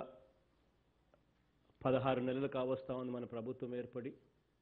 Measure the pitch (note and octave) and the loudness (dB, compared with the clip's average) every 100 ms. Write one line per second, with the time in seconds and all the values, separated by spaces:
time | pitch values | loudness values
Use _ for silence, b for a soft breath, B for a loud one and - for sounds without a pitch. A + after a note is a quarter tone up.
0 | - - - _ _ _ _ _ _ _ | 4 -10 -20 _ _ _ _ _ _ _
1 | _ _ _ _ _ _ _ - C3+ B2+ | _ _ _ _ _ _ _ -2 4 4
2 | C3+ B2+ B2+ B2+ C#3 C3+ B2+ C3 - B2+ | 6 4 2 2 0 0 0 0 0 -4
3 | B2+ B2 A#2+ A#2+ A2+ B2 B2 B2 A#2+ B2+ | -2 -4 -4 -6 -4 -4 -4 -4 -4 -6
4 | A#2+ - - _ _ _ | -8 -10 -20 _ _ _